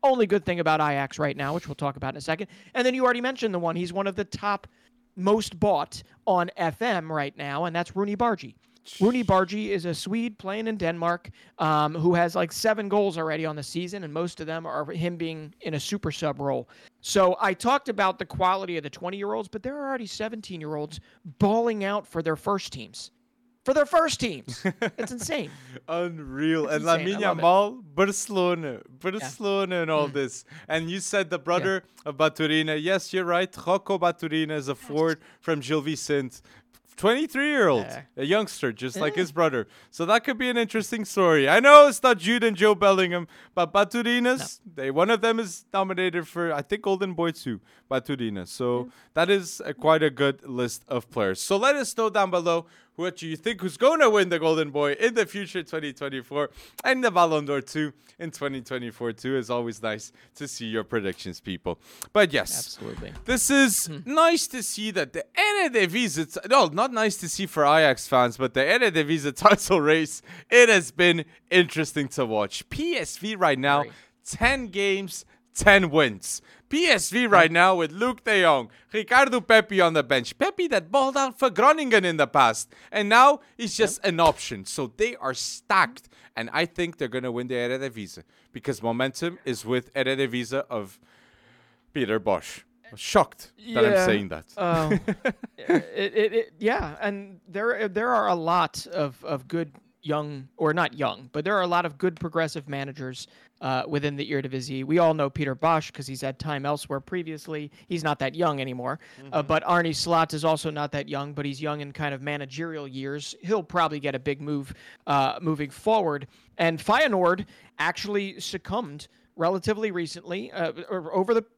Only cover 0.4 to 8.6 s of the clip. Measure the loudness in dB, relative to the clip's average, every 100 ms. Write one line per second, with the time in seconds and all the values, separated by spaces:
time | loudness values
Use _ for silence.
0.4 | 0 -2 2 2 2 0 -2 -2 -4 -2
1.4 | -4 -4 -6 -6 -6 -4 -8 -8 -4 -4
2.4 | -4 -14 -10 0 0 4 2 2 -2 -2
3.4 | -4 -2 -2 -2 -4 -4 -4 -4 -8 -6
4.4 | -4 -4 -6 _ _ _ _ -4 2 2
5.4 | 0 -2 0 0 -2 -8 -20 _ 0 0
6.4 | 0 -2 -4 -2 -2 -2 -2 -4 -4 -6
7.4 | -8 -4 -4 -4 -4 -4 -4 0 0 0
8.4 | -6 -20